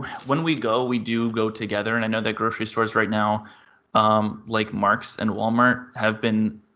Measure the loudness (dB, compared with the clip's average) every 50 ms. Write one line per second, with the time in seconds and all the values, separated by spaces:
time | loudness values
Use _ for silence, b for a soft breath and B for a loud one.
0 | -12 B B B -4 -2 -2 0 0 0 -2 0 0 0 0 0 0 0 0 -2
1 | -2 -2 -2 0 0 0 0 0 -2 -2 -2 -6 -6 -4 -4 -2 -2 -2 -2 0
2 | 0 0 -2 -2 -2 -2 -2 0 -2 -2 -2 -4 -6 -4 0 0 0 2 2 2
3 | 2 2 2 2 2 2 0 0 -4 B B B B B B B B _ 2 4
4 | 4 6 4 4 2 0 -2 -8 -6 -2 -2 0 0 -2 -2 0 2 2 2 2
5 | -2 -6 -6 -4 -2 -2 -2 0 -2 0 2 4 4 4 4 0 -4 -10 -6 -2
6 | 0 0 0 0 0 0 2 2 0 0 -2 -6 -14 _ _